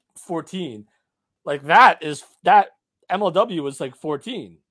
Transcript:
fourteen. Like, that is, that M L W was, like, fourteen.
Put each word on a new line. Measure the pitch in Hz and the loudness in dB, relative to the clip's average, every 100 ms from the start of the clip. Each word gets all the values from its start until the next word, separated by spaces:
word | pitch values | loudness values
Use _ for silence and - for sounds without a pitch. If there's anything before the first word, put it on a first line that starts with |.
| _ - | _ -20
fourteen. | - 165 156 185 170 107 104 _ _ _ _ _ | -12 -12 -10 -12 -12 -14 -20 _ _ _ _ _
Like, | - 143 | -10 -10
that | 139 185 240 - | 2 6 6 4
is, | 156 147 - _ | -4 -10 -14 _
that | - 208 196 _ _ _ - | 2 4 2 _ _ _ -8
M | 185 | -4
L | 202 | -2
W | 165 233 175 | 0 -2 -4
was, | 139 139 | -8 -8
like, | 139 127 | -12 -10
fourteen. | 156 147 220 240 107 82 _ | -10 -10 -10 -14 -14 -20 _